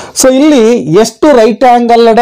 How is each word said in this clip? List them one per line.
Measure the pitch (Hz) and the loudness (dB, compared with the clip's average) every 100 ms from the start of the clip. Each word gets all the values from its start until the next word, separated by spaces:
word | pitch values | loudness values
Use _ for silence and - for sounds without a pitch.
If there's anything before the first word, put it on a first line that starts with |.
| - - | -14 -4
So | 262 262 | -2 0
ಇಲ್ಲಿ | 302 285 220 240 151 170 | 0 2 0 -2 -2 -2
ಎಷ್ಟು | 226 - 302 254 | -2 -2 0 2
right | 220 208 | 0 0
ಆಂಗಲ್ಡ್ | 254 240 240 233 233 220 | 0 0 0 0 0 0